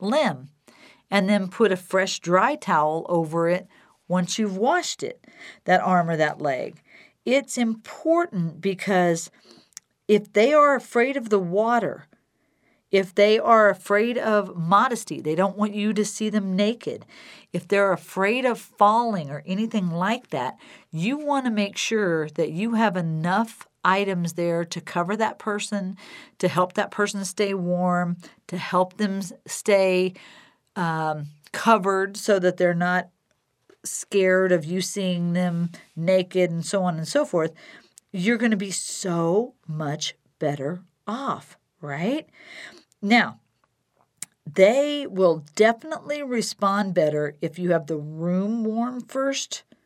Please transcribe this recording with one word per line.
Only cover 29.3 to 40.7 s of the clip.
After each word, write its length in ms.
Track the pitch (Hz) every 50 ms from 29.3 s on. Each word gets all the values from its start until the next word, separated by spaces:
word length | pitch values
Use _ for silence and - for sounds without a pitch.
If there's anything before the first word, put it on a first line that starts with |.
| - - _
stay, 680 | - - - - - 202 196 190 190 185 185 185 185 185 - - - - - - _ _ _ _ _ _
um, 500 | - 175 165 160 160 160 156 156 151 147 147 - _ _ -
covered 640 | - - - 226 226 208 180 196 196 190 190 196 196 -
so 220 | - - 208 190
that 180 | 180 180 180 180
they're 160 | 180 175 175
not 360 | 170 175 180 180 180 175 - _ _ _ _ _ _ _ _ _ _ _ _ _ _ -
scared 640 | - - - - - - 202 190 185 185 185 190 185
of 140 | 180 170 147
you 160 | 151 175 185
seeing 520 | 180 - - 202 190 185 180 175 170 175 170
them 380 | 180 180 180 170 170 170 170 170 - - _ _
naked 540 | 160 165 175 185 185 180 180 - 185 180 175
and 160 | 165 165 160
so 180 | - - 196 185
on 140 | 180 165 160
and 100 | 160 156
so 180 | - 285 294
forth, 260 | - - 170 156 165 - - - - - - - _ _ - _ _
you're 260 | - 185 175 220 240 220
gonna 200 | 233 233 220 190
be 140 | 202 196
so 800 | 175 - - - - - - 185 170 170 165 170 180 208 240 254 - _ _ -
much 480 | 151 151 156 143 151 156 - - - - _ _ _ _
better 420 | 160 147 143 147 131 143